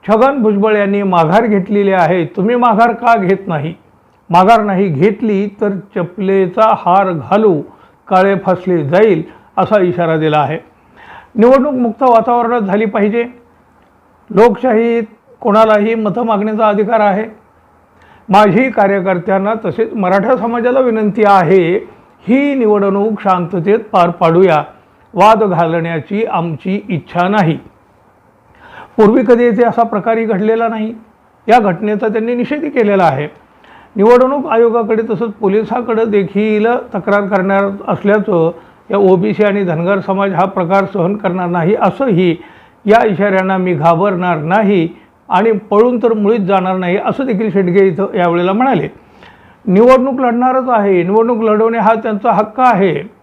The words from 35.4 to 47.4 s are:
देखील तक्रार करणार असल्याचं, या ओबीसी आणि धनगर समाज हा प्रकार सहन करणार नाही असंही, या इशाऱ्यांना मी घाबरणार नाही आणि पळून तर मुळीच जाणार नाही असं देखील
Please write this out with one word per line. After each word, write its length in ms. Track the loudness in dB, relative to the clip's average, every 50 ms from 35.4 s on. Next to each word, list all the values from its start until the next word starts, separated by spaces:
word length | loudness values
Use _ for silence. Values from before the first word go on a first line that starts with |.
| -2 0 0 0 -2 -2 -4 -4 -4 -2 -2 -2 0
देखील 600 | 0 0 -2 -2 -2 -2 -2 0 0 0 0 0 0 -2 -2 -6 -6 -10
तक्रार 260 | -6 -2 0 0 0
करणार 440 | 0 0 -2 -2 0 0 0 0 0 -2 -6 -8 -6 -6
असल्याचं, 640 | -6 -2 0 0 0 0 0 0 0 0 0 0 -2 -6 -20 -20 _ _ _ _
या 80 | -2 0
ओबीसी 460 | 2 2 2 2 0 -2 -2 0 0
आणि 200 | 0 0 -2 -2
धनगर 360 | -4 -4 -4 -2 -2 -2 -2
समाज 340 | -2 -4 -4 -2 -2 -2 0
हा 100 | -2 -2
प्रकार 400 | -2 -2 -4 -2 0 0 0 0
सहन 320 | -2 -4 -2 -2 -2 -2
करणार 320 | -2 -4 -4 -4 -4 -4 -4
नाही 260 | -2 -2 0 0 0
असंही, 640 | 0 0 -2 0 -2 -2 0 0 2 2 0 -2 -4 -8 -20 -20 -20 -20 _ _ _ _
या 200 | 2 2 4 4
इशाऱ्यांना 500 | 2 -2 0 -2 0 0 0 0 0 -2
मी 180 | -2 -2 -2 -2
घाबरणार 640 | 0 2 0 2 2 0 -2 -2 -2 -2 -2 -4
नाही 520 | -4 -2 -2 -2 0 2 2 0 0 0 -2 -6 -14 _ _ _ _ _ -4
आणि 240 | -2 0 2 0
पळून 460 | 0 -2 -4 -2 -2 0 0 0 -2 0
तर 100 | -2 -2
मुळीच 280 | -2 0 0 0 0 0
जाणार 360 | 0 0 -2 -2 0 -2 -4
नाही 220 | -4 -2 -2 -4 -2 -2
असं 220 | -4 -4 -4 -4
देखील 240 | -4 -4 -4